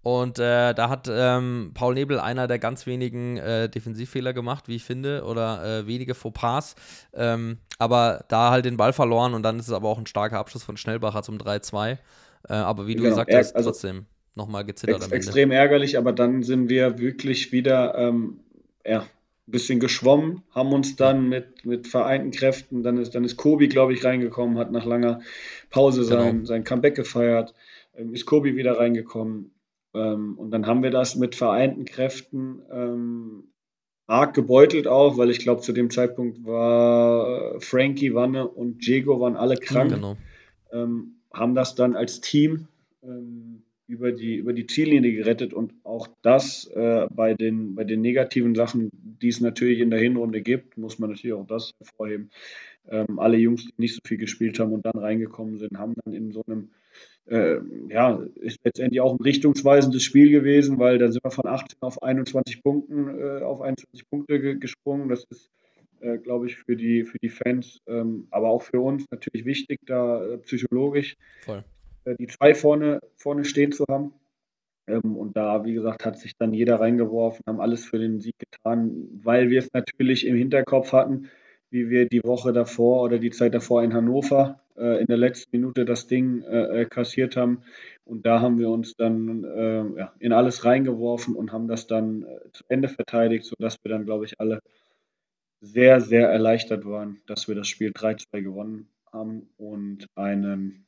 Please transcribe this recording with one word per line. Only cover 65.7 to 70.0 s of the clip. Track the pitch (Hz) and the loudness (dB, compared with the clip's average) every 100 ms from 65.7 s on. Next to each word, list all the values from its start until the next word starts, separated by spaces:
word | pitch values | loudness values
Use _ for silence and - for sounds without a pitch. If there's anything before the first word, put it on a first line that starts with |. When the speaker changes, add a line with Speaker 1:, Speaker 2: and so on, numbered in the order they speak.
| _ _ _ | _ _ _
Speaker 2:
äh, | 120 117 | -8 -8
glaub | 123 123 | -6 -6
ich, | 120 - | -6 -10
für | - 120 | -6 -4
die, | 117 117 | 0 0
für | 117 - | -2 -8
die | 117 | -8
Fans, | - 123 123 123 - - | -6 -4 -4 -6 -20 -8
ähm, | 117 113 110 - | -4 -4 -6 -6
aber | 104 113 | -2 0
auch | 120 | 0
für | - 123 | -2 -2
uns | 131 139 139 | -2 -4 -8
natürlich | 123 - 113 | -12 -10 -8
wichtig, | 120 139 135 143 - | -6 -6 -8 -12 -6
da, | 127 | -2